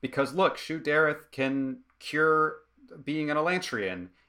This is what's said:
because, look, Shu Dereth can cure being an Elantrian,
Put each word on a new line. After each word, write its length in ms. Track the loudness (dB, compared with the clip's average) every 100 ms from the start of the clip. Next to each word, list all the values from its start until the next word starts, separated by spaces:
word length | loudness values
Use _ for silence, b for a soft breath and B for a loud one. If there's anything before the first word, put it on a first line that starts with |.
because, 320 | -6 -2 0
look, 240 | 2 2 0
Shu 200 | -6 -6
Dereth 520 | 0 2 2 0 -6
can 500 | -4 -2 0 -2 -6 -14 _
cure 600 | -6 2 4 4 2 -2 _ _ -20 -14
being 280 | -6 -4 0
an 60 | 0
Elantrian, 680 | 0 0 -2 -4 -2 -4 -10 b